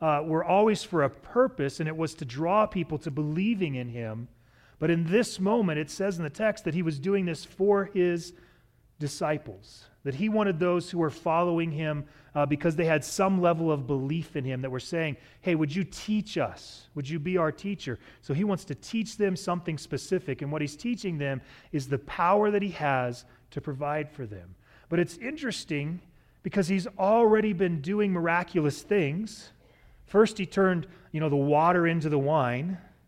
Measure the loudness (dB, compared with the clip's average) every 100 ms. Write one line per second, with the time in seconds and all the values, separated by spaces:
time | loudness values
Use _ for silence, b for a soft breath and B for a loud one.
0 | 0 0 0 -2 2 4 4 2 0 2
1 | 2 0 -2 2 2 2 -4 -2 -4 -2
2 | -4 -4 -10 -4 2 2 2 0 -4 -4
3 | -4 -4 -2 0 0 0 -2 -4 -6 -8
4 | -8 -8 -10 b b b b b 2 2
5 | 2 2 2 -2 0 2 2 0 -4 -4
6 | -4 -2 -6 -2 -2 0 -4 -2 -2 -4
7 | -2 0 0 -4 -10 -2 2 4 2 2
8 | 2 0 -6 b b b b b b _
9 | -8 -4 -2 -2 -6 -16 -20 -20 -20 _
10 | -8 -2 0 2 2 2 2 2 0 -2
11 | -2 -2 0 2 2 2 0 -2 -2 -4
12 | -8 B B 0 0 2 0 2 2 2
13 | 0 0 2 4 4 2 2 0 0 -2
14 | 0 -4 -4 -6 -4 -4 -4 -6 -4 -4
15 | -2 -6 B B -2 0 0 0 -4 -6
16 | -2 -2 -2 -4 -4 -6 -18 -20 -12 -10
17 | -6 -4 0 2 2 0 -6 -6 -6 -8
18 | B B -4 0 0 -2 -4 -12 -6 -4
19 | -4 -2 0 0 -2 -4 -4 -6 -6 -8
20 | -2 -4 -2 -6 -4 -4 -4 -4 -6 -4
21 | -4 -4 -2 -4 B B B -6 -2 -4
22 | -4 0 2 4 4 0 -2 -2 0 0
23 | 0 -6 -14 b b -10 -8 -6 -4 -4
24 | -6 -10 -12 -12 -16 -20 b b b 0
25 | 0 -4 -10 -6 -6 -8 -6 -6 -4 -8
26 | -12 b b b -4 -2 0 0 -2 -2
27 | 2 6 6 6 2 0 0 0 -2 0
28 | 0 0 0 0 0 0 0 -2 0 2
29 | 2 -2 -6 -10 -20 -20 b b b b
30 | 2 4 4 2 -4 2 4 2 -2 B
31 | B -2 2 2 4 6 6 6 4 2
32 | 2 2 2 2 2 0 -4 -8 -12 _